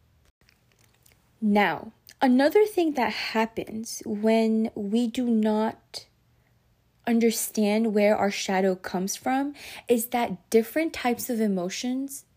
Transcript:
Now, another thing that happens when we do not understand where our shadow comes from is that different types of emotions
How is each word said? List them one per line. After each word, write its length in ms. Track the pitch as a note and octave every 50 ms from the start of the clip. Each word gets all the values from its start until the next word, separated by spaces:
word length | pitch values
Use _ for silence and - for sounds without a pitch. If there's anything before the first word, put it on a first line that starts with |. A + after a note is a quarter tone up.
| _ _ _ _ _ _ _ _ _ _ _ _ _ _ _ _ _ _ _ _ _ _ _ _ _ _ _ -
Now, 520 | A3 G#3 G#3 G#3 G3+ F3 D#3 - - A3+ - _ _ _ - -
another 460 | - C4 B3 B3+ C#4 D#4 E4 G#4 G#4+
thing 280 | G#4 - F4+ E4+ D#4+ C#4+
that 180 | C4+ A3+ A3
happens 920 | G#3+ - - - - A3 A3+ A3 - G3 F#3+ - A3 A3 A3+ - - - -
when 640 | A3+ G#3+ G3+ G#3+ A3 A3 A3+ A3+ A3 A3 A3 A3 A3+ -
we 320 | - G#3 G3 G#3 A#3 B3
do 200 | A3+ A3+ B3+ B3
not 800 | A#3+ A#3 A3 G#3+ G#3+ G#3+ G#3+ A3 A3 - - _ _ - - - _ _ _ _ _ _ _ _ _ _ _ _ _ _ _ _ _ _ _ -
understand 880 | A#3+ A#3 A#3 A3+ A3+ A3 - - - - A3 G#3+ G3+ G#3 A3 A3+ A3+ G3+
where 240 | G#3 G#3 G#3 G#3+ -
our 140 | - G3+
shadow 440 | G3+ - - - G3 F#3 F#3+ F#3+ F#3
comes 400 | F#3 - - - F3+ F#3 G3+ -
from 380 | - - B3+ C4 C4+ C#4 D4 C#4+ - - - - - - -
is 200 | A#3+ A#3 A3+ -
that 420 | - A#3+ A#3+ - F#3 - _ -
different 440 | - A3+ A3+ - - D#4 D#4+ - -
types 360 | - - B3 A#3+ A#3+ - -
of 100 | B3 A3
emotions 840 | A3 G#3 F#3+ F#3 F3 F#3 - - - B3 B3+ C4 C#4 C#4 - - - _ _